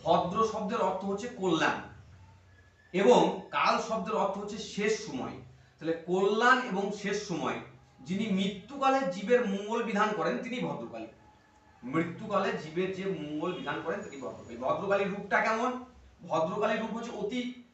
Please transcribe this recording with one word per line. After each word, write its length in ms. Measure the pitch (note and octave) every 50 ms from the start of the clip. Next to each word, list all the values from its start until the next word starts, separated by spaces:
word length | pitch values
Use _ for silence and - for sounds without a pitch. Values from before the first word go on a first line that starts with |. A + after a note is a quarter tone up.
| -
ভদ্র 440 | D#3+ F3 F3 F3 - G3+ A3 A3 G#3
শব্দের 300 | G#3+ - G3 - A#3+ G#3+
অর্থ 240 | F#3 F#3+ F#3+ - G3
হচ্ছে 220 | G3 G3 - A#3+
কল্যাণ 540 | A#3+ - F#3+ F#3 F3+ D#3+ D3+ D3 B2+ - - - - - - - - - - - - - - - - - - - - _ _ - - F3
এবং 480 | F#3+ A#3+ B3 A3 F3 - F#3 G3 - - -
কাল 280 | D3 D3+ F3 G#3 A#3 -
শব্দের 360 | - - - F#3 F#3+ A3 D3+
অর্থ 220 | D3 D3+ - -
হচ্ছে 200 | G3+ - - A3
শেষ 500 | - - - - G3 G#3+ G#3+ - - -
সময়। 240 | D#3+ C3+ A#2+ - - - - - - - - - - _ -
তাহলে 140 | D3+ E3 E3
কল্যাণ 680 | - - F3 F#3 G3 G3 G#3 A3 A3+ B3 - - -
এবং 300 | - F#3 F#3 G3+ G3+ -
শেষ 360 | - - F#3+ G3+ G3+ - -
সময় 320 | - E3 C#3+ B2+ A#2 A#2+ A#2+ - - - - - - - -
যিনি 280 | B2+ E3 F#3+ G#3 A3+ G3+
মৃত্যুকালে 800 | F#3+ F#3+ F#3+ G3+ - - - - C#4+ C#4 C4+ C4+ C4+ C4+ C4+ -
জীবের 360 | F#3 G3+ G3+ A#3+ B3 A#3 G3+
মঙ্গল 360 | G3 G3 G3 G#3 A3 A#3 A#3 G#3
বিধান 260 | - G3 G#3 G#3+ G#3+ -
করেন, 200 | D#3+ C#3+ - A#3+
তিনি 220 | A#3+ - A#3+ B3 A3
ভদ্রকালী। 480 | E3 C#3+ - A#2+ A#2 A2+ A2+ A2+ - - - - - - - _ _ _ _ _ _ - - - A#2
মৃত্যুকালে 760 | B2+ D3 E3 F3 F3 - - G#3+ G#3 G3+ G3 G3 - F3+
জীবের 380 | D3+ D3 D#3 D#3+ F3 F#3+ F#3 F#3+
যে 100 | F#3 F#3+
মঙ্গল 480 | F#3 E3 D3 D3 D3 D3+ D3+ F3 F#3 F3
বিধান 280 | C3+ B2+ D3 D#3 D3+ D#3
করেন, 180 | E3 D3+ -
তিনি 200 | - C3+ C#3+ C3+
ভদ্রকালী। 360 | B2 A2+ - - - A#2 A#2
ভদ্রকালীর 520 | A#2 B2+ D3 - - G3 F#3+ G3 G3+ G3 F3+
রূপটা 320 | - F#3 - - A3+ A3+
কেমন? 440 | A#3 A3 A3 A3+ B3 B3+ B3 - - - - - - - - - F3+
ভদ্রকালীর 540 | - D#3 E3 D#3+ F3+ G#3 G#3 A3 A3+ A3 A3
রূপ 120 | A3+ - -
হচ্ছে 180 | - - -
অতি 520 | - - F#3+ G#3+ B3 B3 A#3+ - - - - -